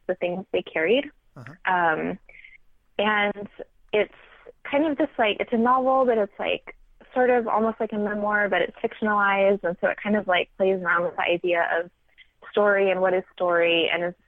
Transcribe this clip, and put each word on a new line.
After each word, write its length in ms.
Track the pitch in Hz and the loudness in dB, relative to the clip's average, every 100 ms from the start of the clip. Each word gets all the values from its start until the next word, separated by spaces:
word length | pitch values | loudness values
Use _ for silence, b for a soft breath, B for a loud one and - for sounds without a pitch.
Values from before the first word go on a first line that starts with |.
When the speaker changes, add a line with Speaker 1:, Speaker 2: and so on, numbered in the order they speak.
| - | -6
Speaker 1:
The 80 | |
Things 320 | 185 175 180 196 | -4 -4 -6 -4
They 100 | 185 | -6
Carried. 480 | - 160 160 247 294 - _ - | -4 -2 2 0 0 -12 _ -20
Speaker 2:
Uh-huh. 360 | 117 151 - | -18 -8 -2
Speaker 1:
Um, 460 | 185 170 156 165 185 - B B B _ _ _ - | 2 2 0 -2 -8 -12 B B B _ _ _ -2
and 500 | 208 208 202 202 208 - - _ _ | 0 0 0 -4 -12 -16 -20 _ _
it's 220 | 214 202 - - - - - - | -2 -2 -6 -20 -20 -20 -20 -4
kind 180 | 285 320 | 0 0
of 100 | 277 | 0
this, 140 | 220 - | -2 0
like, 200 | 220 202 | -2 0
it's 120 | 208 | -2
a 60 | 233 | 0
novel, 460 | 233 262 254 262 254 | 2 2 2 2 2
but 120 | 226 | 2
it's, 140 | 202 - | -2 -4
like, 380 | 180 175 - - - _ - | -4 -4 -8 -20 -20 _ -8
sort 160 | 254 247 | 0 2
of 160 | 247 226 | 2 2
almost 320 | 208 220 220 | 0 0 -2
like 120 | 220 | -6
a 60 | 214 | -4
memoir, 500 | 208 208 208 208 202 | -4 -2 -2 0 0
but 140 | 180 | 0
it's 140 | - - | -2 -4
fictionalized. 840 | 226 - 214 208 202 196 196 196 | -8 -4 -2 2 2 2 2 2
And 120 | 170 185 | -2 -2
so 80 | 190 | -2
it 100 | - | -2
kind 140 | 208 214 | -2 -2
of, 100 | 190 | 0
like, 240 | 175 - - | 0 -2 -2
plays 240 | 190 190 | 0 0
around 220 | 175 170 | 0 0
with 120 | 175 - | -2 -2
the 60 | |
idea 440 | - 175 180 170 170 165 | -2 -2 0 0 0 -2
of 120 | 180 - _ b b _ - | -4 -12 _ b b _ -6
story 400 | - 208 196 196 | 0 2 4 2
and 100 | 185 | 2
what 140 | 185 | 2
is 100 | 185 - | 0 -4
story, 560 | - 180 170 170 170 160 | -4 0 2 2 2 0
and 120 | 170 | -2
is 100 | 175 | -4
the 80 | 180 | -8